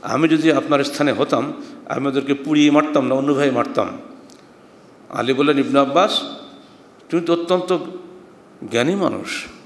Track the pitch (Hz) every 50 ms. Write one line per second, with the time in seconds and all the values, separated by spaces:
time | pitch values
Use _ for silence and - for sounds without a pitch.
0 | - 127 135 131 160 160 156 156 151 160 151 135 135 - 147 139 139 139 - -
1 | 147 147 117 101 139 151 - 123 127 147 151 - - - - - - - - 127
2 | 135 139 131 139 - 143 139 139 - 160 151 151 147 147 143 151 151 147 - 147
3 | 127 127 131 135 135 143 143 135 143 139 127 120 117 - - 123 104 92 90 -
4 | - - - - - - - - - - - - - - - - - - - -
5 | - - - - 117 123 131 123 143 143 147 139 131 120 131 139 135 131 139 170
6 | 190 214 - - - - - - - - - - - - - - - - - -
7 | - - - 170 165 170 170 170 170 - 185 180 175 - 185 160 - - - -
8 | - - - - - - - - - - - - - 107 107 117 123 156 190 202
9 | 185 139 104 95 104 - - - - - - - -